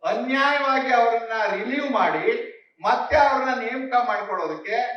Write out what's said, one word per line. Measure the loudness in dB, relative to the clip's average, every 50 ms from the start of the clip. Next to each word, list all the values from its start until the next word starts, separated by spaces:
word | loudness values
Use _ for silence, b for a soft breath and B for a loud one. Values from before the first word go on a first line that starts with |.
| -4
ಅನ್ಯಾಯವಾಗಿ | -2 -2 -2 -2 -2 0 2 2 2 2 2 2 2 0 0 2 2 4 4
ಅವರನ್ನ | 4 4 2 0 -2 -2 -4 -2 -2 -2 -2
ರಿಲೀವ್ | -2 -4 -4 -4 -4 -2 -2 0
ಮಾಡಿ | 2 2 2 0 0 0 0 0 -2 -4 -10 -14 -20 _ _ _ _ 0
ಮತ್ತೆ | 0 0 0 0 2 4 4 6
ಅವ್ರನ್ನ | 6 4 2 0 -2 -2 -2 -4
ನೇಮಕ | -4 -6 -6 -6 0 0 0 0 2
ಮಾಡ್ಕೊಳ್ಳೋದಕ್ಕೆ | -2 -2 -2 -4 -4 -4 -4 -4 -6 -8 -6 -4 -2 -2 -2 -2 -4